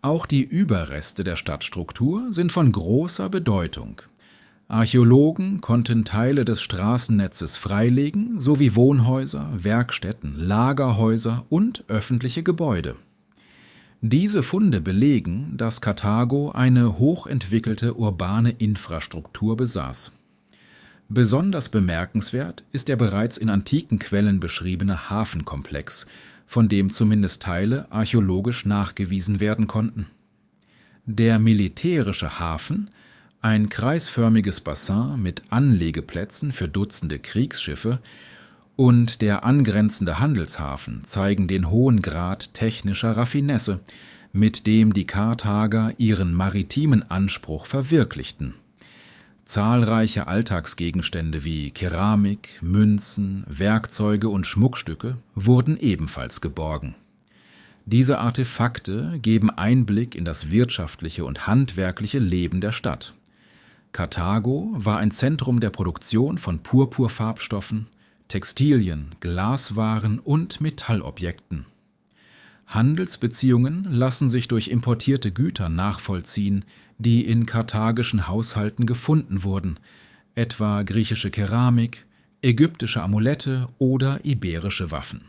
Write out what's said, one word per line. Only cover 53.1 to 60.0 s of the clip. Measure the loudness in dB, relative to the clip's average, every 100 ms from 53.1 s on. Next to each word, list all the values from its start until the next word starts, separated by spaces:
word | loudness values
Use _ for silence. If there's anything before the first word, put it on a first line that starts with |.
| -4 -4 -6 -8
Werkzeuge | -2 0 0 -2 -2 0 2 0
und | -2 -2
Schmuckstücke | 2 2 0 -10 -8 -8 -8 -10
wurden | -2 4 4 4 0
ebenfalls | 0 0 -4 -6 -8 -6
geborgen. | -8 -6 -6 -6 -8 -14 _ _ _ _ _ -20 -20 _ 0
Diese | 4 4 2
Artefakte | 0 -2 -4 0 -2 -2 -8 -6 -4 -2
geben | 2 4 2
Einblick | 0 2 2 4 0